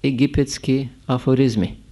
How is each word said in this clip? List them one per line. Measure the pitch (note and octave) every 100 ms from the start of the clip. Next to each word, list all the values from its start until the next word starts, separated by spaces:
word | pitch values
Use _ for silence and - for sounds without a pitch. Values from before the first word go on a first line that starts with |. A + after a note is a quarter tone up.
египетски | C#3 C3 C#3+ D3 C#3 - - C3 B2+ - -
афоризми. | B2+ C3 C3 C3+ A2 F2 - -